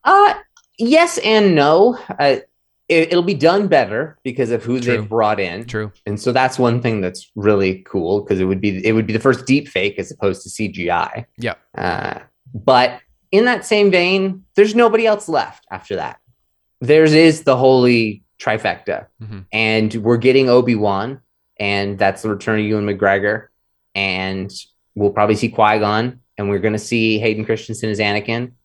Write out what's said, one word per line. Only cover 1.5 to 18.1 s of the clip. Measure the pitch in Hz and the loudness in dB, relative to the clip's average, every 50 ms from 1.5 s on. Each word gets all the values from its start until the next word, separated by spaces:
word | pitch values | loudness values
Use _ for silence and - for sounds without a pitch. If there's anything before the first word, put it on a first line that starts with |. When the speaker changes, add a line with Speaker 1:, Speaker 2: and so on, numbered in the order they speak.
| 170 | 4
Speaker 1:
no. | 151 139 147 160 175 202 247 240 - - - - - | 4 4 4 4 4 2 0 -2 -2 -12 -14 -4 0
Uh, | 143 143 135 135 - _ _ _ _ _ _ _ _ - | 2 2 2 0 -4 _ _ _ _ _ _ _ _ 0
it, | 170 165 160 160 | 2 2 2 2
it'll | 175 175 | 0 0
be | 175 185 196 | 0 0 -2
done | 131 143 160 180 202 208 | 2 2 2 4 2 0
better | 180 170 139 117 98 107 117 151 156 _ _ _ | 2 2 2 2 0 -4 -6 -6 -8 _ _ _
because | 135 123 135 127 113 | -10 -4 -4 -2 -2
of | 120 113 113 | -2 -4 -2
who | 117 123 131 | -4 -4 -2
Speaker 2:
True. | 120 123 123 | 0 -2 -2
Speaker 1:
they've | 110 107 104 | -2 -2 -2
brought | 110 117 110 104 107 101 | 0 0 2 2 0 -2
in. | 95 87 87 101 117 | -4 -6 -6 -10 -12
Speaker 2:
True. | 117 - 107 107 101 _ _ _ | -8 -8 -8 -8 -8 _ _ _
Speaker 1:
And | 104 101 | -10 -8
so | 101 - 127 | -4 -4 0
that's | 120 127 131 131 - | 0 2 0 0 0
one | - 123 120 117 120 | 0 2 2 2 0
thing | 117 120 113 104 | -2 -2 -2 -2
that's | 92 90 92 - - _ _ | -4 -6 -8 -10 -20 _ _
really | 107 101 107 104 101 98 95 92 92 - | -2 0 2 2 2 2 0 -2 -4 -10
cool, | - - 98 82 85 101 104 104 | -8 -6 -4 -2 -2 -2 -4 -2
'cause | - 101 92 | -4 -2 -2
it | 92 | 0
would | 92 95 95 | -2 -2 -2
be, | 101 104 95 95 95 | -2 -4 -4 -2 -2
it | 110 110 | 0 0
would | 113 110 | 0 0
be | 98 | -2
the | 107 110 | -4 0
first | - 135 123 - - | 0 0 0 0 0
deep | - 135 147 147 | 0 0 0 0
fake | - - 92 95 101 101 - | -4 -6 -4 -4 -4 -4 -6
as | 92 - | -10 -10
opposed | - _ 101 98 90 - - | -10 _ -4 -4 -4 -4 -12
to | - | -18
C | - - 110 98 | -10 -8 -8 -8
G | 92 92 85 85 | -6 -6 -4 -2
I. | 85 85 - - - 123 120 _ _ | -2 -2 -4 -6 -8 -14 -14 _ _
Speaker 2:
Yeah. | - 117 113 - _ _ _ - | -10 -8 -8 -8 _ _ _ -10
Speaker 1:
Uh, | - - 92 85 - - - - - - _ _ _ _ 127 - | -6 -6 -4 -4 -4 -8 -10 -10 -12 -18 _ _ _ _ -16 -16
but | 104 101 - 131 123 127 120 - - _ _ _ _ _ _ 190 | -4 0 2 4 4 4 2 -2 -8 _ _ _ _ _ _ 0
in | 202 233 | 2 2
that | 247 240 190 - | 2 0 -2 -2
same | - 220 208 208 202 | 0 2 4 4 4
vein, | 185 180 175 180 190 196 190 190 185 185 _ _ _ | 4 2 2 2 0 0 -2 -4 -6 -10 _ _ _
there's | 196 208 214 214 | 2 2 4 4
nobody | 233 240 226 214 226 226 | 2 2 4 2 2 2
else | 220 214 202 - | 0 0 -2 -4
left | - 160 139 98 - - _ _ _ | -4 -2 -2 -2 -4 -10 _ _ _
after | - 95 - - 101 | -16 -16 -10 -8 -8
that. | 85 76 62 - _ _ _ _ _ _ _ _ _ _ _ _ _ | -6 -6 -10 -12 _ _ _ _ _ _ _ _ _ _ _ _ _
Theirs | 123 120 147 156 160 156 151 | 0 4 4 6 6 6 6
is | 156 165 160 151 156 - | 6 6 6 4 2 0
the | 143 131 | 0 2
holy | 123 131 131 131 127 123 123 123 117 113 107 | 4 4 4 6 6 4 4 4 2 0 -2